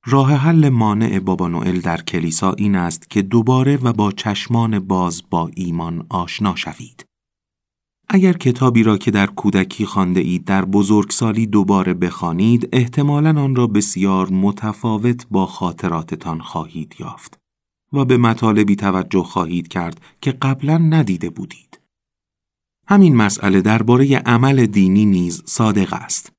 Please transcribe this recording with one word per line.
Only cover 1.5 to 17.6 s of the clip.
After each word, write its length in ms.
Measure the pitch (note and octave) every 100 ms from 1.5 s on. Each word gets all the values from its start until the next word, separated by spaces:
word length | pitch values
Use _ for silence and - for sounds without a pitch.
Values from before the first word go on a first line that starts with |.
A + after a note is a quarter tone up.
| E2+ F#2 F2+
در 220 | F2 E2
کلیسا 520 | - F2 E2+ D#2+ F#2+
این 220 | - G#2 F#2+
است 340 | F2 E2+ -
که 120 | G#2
دوباره 560 | F#2+ A#2 A2+ B2+ C3 C#3+
و 160 | B2
با 180 | G#2+ G#2
چشمان 680 | G2 A2 G2 - A#2+ A#2 G#2+
باز 440 | F#2+ F#2 F2+ E2+ -
با 220 | F2 E2 E2
ایمان 500 | F2 E2+ E2 E2+ -
آشنا 460 | F#2 F2 - G#2 F2
شوید. 500 | - D2+ - _ - _ _ _ _ _ _ _ _ _ _
اگر 240 | G3 F#3
کتابی 500 | F3 C3 B2 B2+ A#2
را 140 | A2 G#2
که 140 | -
در 160 | G#2 G2
کودکی 580 | - G2+ G2 F#2+ - G#2
خوانده 340 | - F#2 F2+
اید 260 | E2+ F2+ -
در 200 | G2 F#2
بزرگسالی 840 | G2+ G2+ G#2+ G2+ - A#2 G#2+ A2+
دوباره 460 | G#2 G2 G2 F2+
بخوانید، 760 | F2 F2+ - F2 E2 G#2+ A#2+ A#2+
احتمالاً 680 | B2 A#2+ C3+ C#3+ D3 D#3 D#3
آن 140 | C#3 B2+
را 120 | A#2+
بسیار 640 | G#2 G2+ F2+ G2 F#2+ F#2
متفاوت 960 | F#2+ G2 G2+ G#2+ G#2 A#2 G#2+ A#2 A#2+ -
با 140 | G2 F#2
خاطراتتان 960 | - F2+ E2 F#2 E2 E2 D#2+ E2+ D#2+
خواهید 540 | D#2+ E2+ D#2+ E2+ D2+ -
یافت 400 | D#2 - - _ _ _